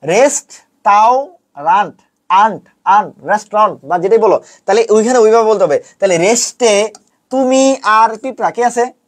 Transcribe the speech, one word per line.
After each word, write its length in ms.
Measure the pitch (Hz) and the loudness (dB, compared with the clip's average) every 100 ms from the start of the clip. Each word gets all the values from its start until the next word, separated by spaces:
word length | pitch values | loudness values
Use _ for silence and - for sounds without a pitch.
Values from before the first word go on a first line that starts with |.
রেস্ট 460 | 139 185 277 269 - - _ _ - | -2 0 0 0 -12 -20 _ _ 0
তাও 260 | 208 220 254 285 359 _ - 147 | 2 2 0 -4 -14 _ -12 -2
রান্ট। 300 | 185 196 - _ _ _ | -2 -2 -8 _ _ _
আন্ট, 340 | 185 214 190 _ _ - | 2 2 -2 _ _ 0
আন্ট, 260 | 196 190 - 139 | 0 0 -10 -6
রেস্টুরেন্ট 460 | 208 - 214 214 147 135 | -6 -4 -2 -2 -2 -8
বা 60 | 175 | -4
যেটাই 180 | 175 226 214 | 0 0 2
বলো, 120 | 160 - - - | 0 -4 -20 -4
তাহলে 160 | 202 226 214 | -2 0 0
ওইখানে 220 | 220 254 | 2 2
ওইভাবে 260 | 220 226 220 | 2 2 2
বলতে 120 | 214 180 | 0 0
হবে। 120 | 139 - _ | -2 -6 _
তাহলে 160 | 196 175 | -2 0
রেস্টে 560 | 175 226 - - 240 202 214 208 _ _ _ | 0 -2 -4 -4 -2 0 -2 -8 _ _ _
তুমি 320 | 262 262 262 269 262 - 214 | -4 -2 2 0 0 0 2
আর 100 | 220 220 | 2 -2
পিঁপড়া 280 | 262 247 202 - | -12 -6 -6 -2
কে 60 | 240 | -4
আছে? 140 | 233 240 - | -2 -6 -6